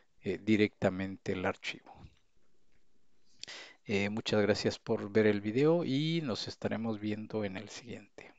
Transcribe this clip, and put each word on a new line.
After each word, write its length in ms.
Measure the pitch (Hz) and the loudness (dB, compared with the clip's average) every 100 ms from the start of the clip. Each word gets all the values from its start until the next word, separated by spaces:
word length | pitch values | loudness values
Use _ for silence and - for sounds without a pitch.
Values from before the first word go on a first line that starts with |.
| _ _ | _ _
eh, 160 | 101 90 | -4 -4
directamente 920 | 101 107 104 - 101 90 95 95 - | 2 4 4 2 0 0 -4 -6 -6
el 120 | 92 95 | -2 -2
archivo. 480 | - - - - - - - _ _ - - - - - - - - - - - - - - - | -2 -8 -12 -16 -20 -20 -20 _ _ -20 -20 -20 -20 -20 -20 -20 -20 -20 -18 -16 -16 -16 -16 -2
Eh, 240 | 101 101 | 0 0
muchas 320 | 107 - 107 | -2 0 2
gracias 360 | 101 101 113 - | 4 2 0 -2
por 320 | - 107 107 | -2 -4 2
ver 160 | 107 107 | 4 6
el 140 | 104 | 4
video 460 | 104 117 151 170 127 | 0 2 4 4 2
y 340 | 135 156 165 | 0 0 0
nos 280 | 147 98 - | -2 -4 -6
estaremos 500 | - 107 113 113 104 | -6 -4 -2 -4 -4
viendo 460 | 107 104 107 110 101 | -4 -4 -4 -4 -4
en 100 | 95 | -6
el 140 | 98 | -10
siguiente. 640 | - 120 101 101 - - | -14 -14 -14 -16 -20 -20